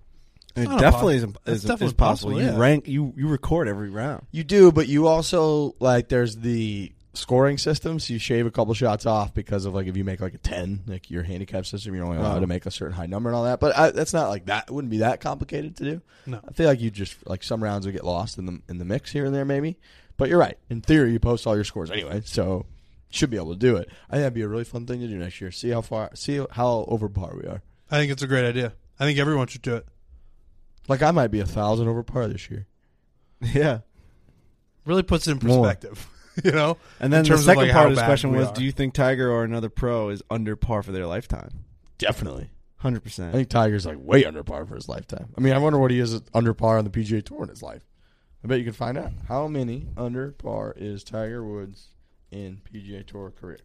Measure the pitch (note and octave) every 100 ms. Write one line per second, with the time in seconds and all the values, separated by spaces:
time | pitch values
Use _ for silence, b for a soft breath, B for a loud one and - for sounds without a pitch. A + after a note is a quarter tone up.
0 | - - - _ _ - A#2+ C4+ D3 -
1 | F3+ C3+ A2+ G2 - A2+ G2 A#3 F#3 -
2 | A2 G#2+ G#2 G#2 B2+ A2 B2 D3+ D3 C#3
3 | C#3+ C3+ D3 C#3+ - D#3+ B2+ G2+ G#2 G2+
4 | C3 C#3+ - D#3 D3 G3+ F3+ D#3 C3+ C#3+
5 | D#3+ D#3+ D#3+ F3+ D#3 D3+ C#3+ - B2+ B2
6 | A#2 B2+ A#2+ A2 A#2 A#2 A2 G#2 F#2 -
7 | _ - - B2+ C#3 C#3+ - D3+ E3 D#3+
8 | - A#2 - A#2+ A#2 A#2 A2 G#2+ A#2 G#2
9 | A#2+ A2 G2+ - G2 G#2 G2 F#2+ F#2 F#2+
10 | G2 F#2 F#2 - - F2 F2+ G2 F#2 F#2
11 | - E2+ F2 F2+ F#2+ G2+ F2+ G2+ G#2+ F#2
12 | F2 E2+ G#2 F2 F#2 F2+ F#2+ - D#2 F2+
13 | E2+ G2 A#2 A#2+ A#2+ B2+ D3+ C3 D#3 -
14 | D#3 E3 B2+ G2+ F2+ G#2 - C3 C3 G#2+
15 | A2 A#2+ D3+ C#3 C3+ D3 D3+ F3 C#3 D#3+
16 | - b b A#2 - - D#3+ C3 A2+ G2+
17 | F#2+ - - F#2+ - A2+ G#2+ G2+ G2 F#2+
18 | - F2 F2 - F#2 F2+ - F2 F2+ A#2+
19 | - D3 C#3 C#3 C#3 C#3 D3+ F#3 b b
20 | b - C3 F3 A#2+ - - A#2 - D#3
21 | B2 A#2 A#2+ A#2 - G#2 G2+ - D#2+ G#2
22 | D2+ G2+ G#2+ - F#2 F#2 - - - -
23 | _ - D3 A2 D#2+ F2 B2 G#2 F2 b
24 | b C#3+ C#3 A#2 G#2+ A2 A#2 A#2+ A#2+ B2
25 | A#2+ G2 F2 - F#2+ - A#2+ A#2 A2 A2+
26 | G#2 - - C#3+ C3+ - B2 A#2 - A2+
27 | G#2 G2 F2+ - - F#2+ - _ - D3
28 | D3 C3 C3+ C3+ A#2+ B2 A#2+ - - -
29 | C#3 C#3+ C#3+ C#3+ B2+ A#2+ B2+ A#2 - -
30 | _ - - - _ - - - - C3+
31 | D3+ E3+ A#2+ G#2+ F#2+ A2+ G#2 A2+ A#2 A#2
32 | A2+ C3 A2+ F#2 - G#2 G2 _ _ _
33 | _ _ _ - A#2+ C#3+ D3+ A#2 - _
34 | - _ _ _ _ _ _ _ - F#3
35 | F3+ F3 - C#3 A#2 B2+ A#2 A2+ G#2 G#2+
36 | - - - - F3+ D3+ D3+ E3+ b b
37 | C3 D#3 D#3 D#3 D3+ F#3 C3 C#3 D3 C3+
38 | A#2 A2+ C#3 C3 C3 G#2+ C3 C3+ C3+ C3+
39 | C3 C3 B2+ A#2 A2+ A#2 A2 - B2 A#2
40 | G#2+ G2+ - A2+ A2 G#2 - G#2+ G2+ F#2+
41 | F2 F#2 - - G1+ - - - - -
42 | G#2+ - F2+ C2+ - - _ - C3 A#2
43 | A2 - F2 A2+ B2+ A#2 A2 G#2 F2 D2+
44 | C2+ C3+ D#2+ D#2 C#2+ C#2+ - - - A#1
45 | - - A2 - C3 C3+ D3+ D3 C3 B2
46 | A#2+ A2+ - A#2 A#2 G#2+ A2+ A2+ G#2+ A2+
47 | G#2+ A2 - D4 F2 - - - - _
48 | _ _ _ _ G#2+ B2+ A#2 G#2 A#2+ C3+
49 | - - - B2+ D3+ D3 B2 A#2+ - -
50 | B2 B2 C3+ C#3+ - A2 G#2+ - G#2 G2+
51 | - A2 A2 A#2+ A2 G#2 G2 G2 - _
52 | _ _ _ G2 G2 F#2+ - G#2+ G2+ G2
53 | G2+ G2+ F#2+ - - -